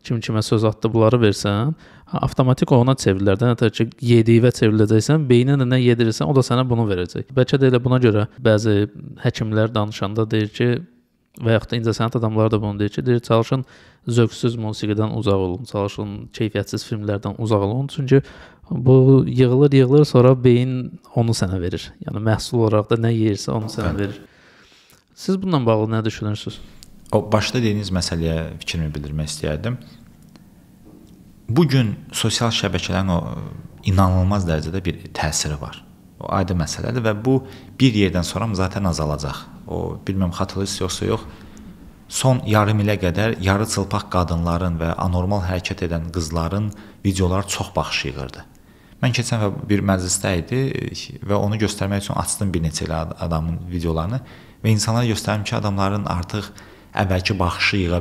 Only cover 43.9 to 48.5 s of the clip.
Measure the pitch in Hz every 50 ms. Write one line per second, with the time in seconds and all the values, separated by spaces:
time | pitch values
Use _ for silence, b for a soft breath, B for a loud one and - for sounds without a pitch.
43.9 | 104 101 - - - 92 90 80 85 82 85 85 85 85 92 90 85 80 82 82
44.9 | - - - 92 87 90 90 95 104 101 87 90 92 87 - - 95 - 92 82
45.9 | 82 82 80 85 78 92 80 76 80 85 82 82 95 101 107 104 B B B B
46.9 | B B - 101 92 90 95 87 92 95 98 - - - 101 - - 80 78 -
47.9 | - - - 71 65 71 67 65 - - - -